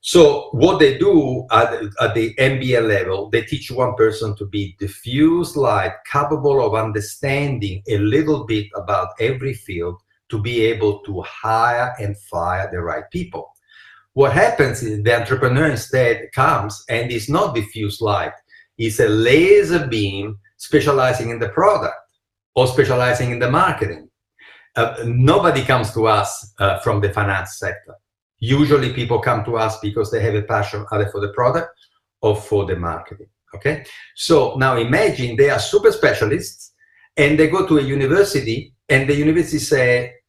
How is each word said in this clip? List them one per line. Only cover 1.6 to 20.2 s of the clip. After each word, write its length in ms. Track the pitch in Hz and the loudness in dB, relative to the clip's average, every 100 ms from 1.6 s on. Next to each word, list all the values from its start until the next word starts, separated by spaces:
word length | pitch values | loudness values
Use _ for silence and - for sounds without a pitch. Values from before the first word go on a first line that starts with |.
| 117 - 104 - | 2 0 -8 -2
at 100 | 117 | 0
the 200 | 113 113 - | 0 -2 0
M 200 | 135 135 | 0 0
B 160 | 127 | 0
A 60 | 120 | 0
level, 500 | 113 101 92 95 107 | 2 0 0 -4 -2
they 120 | 117 110 | -2 -2
teach 180 | 139 - | -8 -8
one 240 | 120 104 | -2 -2
person 400 | 101 110 107 110 101 | 2 0 0 -6 -6
to 100 | 101 | -8
be 300 | 104 98 - | -6 -8 -8
diffuse 760 | 98 - 117 131 156 170 170 - | -12 -10 -6 2 2 2 -2 -2
light, 360 | - 104 92 - - | 0 0 -2 -8 -6
capable 480 | 143 147 151 143 139 113 | -2 -2 0 0 2 0
of 80 | |
understanding 1080 | 110 110 107 101 - 139 139 143 123 101 95 - | 0 -2 -4 -8 -8 -4 -2 -2 -4 -6 -8 -4
a 100 | 104 | -2
little 460 | 104 131 156 147 | 0 0 0 -2
bit 220 | 123 107 104 | -2 -4 -4
about 340 | 101 - 98 92 - | -10 -4 -4 -4 -4
every 340 | 117 131 135 | -4 -2 -6
field, 460 | - - 90 85 90 _ _ _ | -8 -10 -8 -6 -8 _ _ _
to 120 | 113 | -6
be 240 | 104 120 110 | -4 0 0
able 260 | 110 107 101 | 2 0 -2
to 200 | - 98 | -8 -10
hire 760 | - - 110 113 117 120 127 - | -10 -10 -2 0 2 0 -2 -4
and 180 | 104 101 | -8 -8
fire 500 | - 87 85 92 98 | -8 -6 -4 -4 -6
the 80 | 90 | -6
right 280 | 85 78 - | -6 -8 -8
people. 320 | 175 - 76 - _ _ _ - - _ | -10 -8 -12 -14 _ _ _ -20 -20 _
What 180 | - 135 | 2 4
happens 500 | 156 202 - 135 120 | 4 2 4 0 0
is 220 | 117 107 | -6 -2
the 160 | 104 117 | 2 2
entrepreneur 460 | 117 131 127 127 156 | 2 0 2 2 2
instead 680 | 120 - 131 120 113 - | -2 -2 0 2 0 -4
comes 480 | - 139 - 104 - - | 0 2 2 -4 -10 -6
and 240 | 117 127 | -4 -4
is 160 | 117 104 | -6 -2
not 260 | 160 202 | -2 0
diffuse 460 | 120 104 - 104 - | -2 -6 -6 -8 -4
light. 320 | 110 98 82 - _ _ _ _ | -2 -2 -4 -10 _ _ _ _
It's 220 | 113 107 | -6 0
a 100 | 117 | 2
laser 760 | 107 117 139 180 208 180 170 143 | 2 4 4 8 6 6 0 -2
beam 520 | 113 101 98 | -2 -2 -4